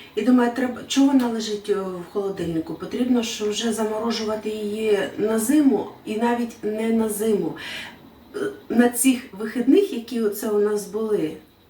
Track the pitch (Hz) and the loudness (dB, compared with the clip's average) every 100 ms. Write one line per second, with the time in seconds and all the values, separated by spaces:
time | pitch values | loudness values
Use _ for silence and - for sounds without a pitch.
0 | - - 247 247 240 247 247 226 - 269 | -10 -2 4 4 4 0 -4 -4 -2 2
1 | 277 269 240 226 214 208 202 196 190 180 | 6 6 2 0 -4 -6 -2 -2 -2 -6
2 | 175 202 196 175 170 160 156 165 175 240 | -8 -4 -4 -4 -4 -4 -4 -8 -8 -4
3 | 247 247 226 - 208 208 226 220 214 214 | 0 2 0 -2 -4 -2 -2 -2 -2 -2
4 | 233 214 214 214 214 214 208 214 220 202 | -2 -2 -2 -4 -4 -4 -4 -2 2 2
5 | 185 - 208 226 220 302 277 214 - - | 0 -2 0 0 4 4 6 4 -2 -10
6 | - 214 233 240 233 - 208 214 226 226 | -6 -2 0 0 -2 -6 -6 -2 0 2
7 | 220 196 220 202 165 139 - - - - | 0 0 0 0 0 -6 -10 -12 -14 -18
8 | - - - - - - - 226 240 - | -20 -20 -14 -6 -6 -6 0 4 4 4
9 | 269 240 - 190 226 247 240 359 403 240 | 2 2 -2 -10 -6 -2 4 6 4 -2
10 | 226 240 214 208 226 208 208 208 185 208 | -6 -2 -2 -2 -2 2 2 0 -4 -4
11 | 220 202 156 - - _ _ | -2 0 -2 -6 -16 _ _